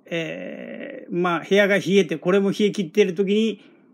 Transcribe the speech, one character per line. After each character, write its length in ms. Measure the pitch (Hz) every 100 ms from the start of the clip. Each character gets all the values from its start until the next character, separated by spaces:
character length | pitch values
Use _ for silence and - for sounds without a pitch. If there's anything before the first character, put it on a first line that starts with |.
| -
え 1000 | 170 160 - - - - - - - -
ー、 80 | 175
ま 240 | 180 170
あ、 40 | -
部 80 | 196
屋 120 | 202
が 80 | 196
冷 80 | 147 196
え 100 | 165
て、 120 | 160
こ 140 | 175
れ 80 | 196
も 120 | 196
冷 60 | -
え 100 | 208
切 120 | 208
っ 60 | 165
て 100 | 208
い 40 | 208
る 100 | 175
時 180 | 196
に、 280 | 208 220 202 - _ _